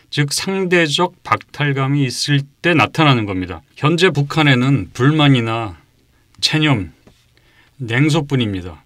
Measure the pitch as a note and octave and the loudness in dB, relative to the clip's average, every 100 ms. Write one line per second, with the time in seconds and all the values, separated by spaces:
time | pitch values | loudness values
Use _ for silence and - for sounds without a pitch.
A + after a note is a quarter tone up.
0 | - C#3+ D3 - F#3+ F#3+ F#3 F3+ D#3+ C#3+ | -10 -4 -4 -4 -4 -4 0 0 0 0
1 | F3+ _ - G#2+ - - D3 C#3 C3+ C#3+ | -2 _ -4 -4 -4 -6 -4 -2 -2 0
2 | B2+ - - C#3+ C#3 _ E3+ D#3 G#2 - | -2 -4 -2 -2 -2 _ 0 2 2 2
3 | D3+ B2 G2+ F#2 F2+ E2+ _ - D3 E3+ | 2 2 0 -4 -6 -10 _ -4 0 2
4 | F3+ C#3+ C#3+ D#3+ D3 B2 C3 B2+ F2+ - | 2 0 -2 2 2 4 2 0 -2 0
5 | C3+ D#3 C#3+ C3 A2+ A#2 G#2+ E2+ _ _ | 2 4 4 4 2 -4 -6 -12 _ _
6 | _ _ _ - - D#3 D3+ A#2 E2+ _ | _ _ _ -6 -2 0 2 0 -4 _
7 | _ _ _ _ _ _ _ - A#2 A#2+ | _ _ _ _ _ _ _ -14 -4 0
8 | D3+ D#3+ C#3+ C3+ G#2+ F#2+ F2 D#2+ | 2 0 -2 -2 -2 -4 -10 -16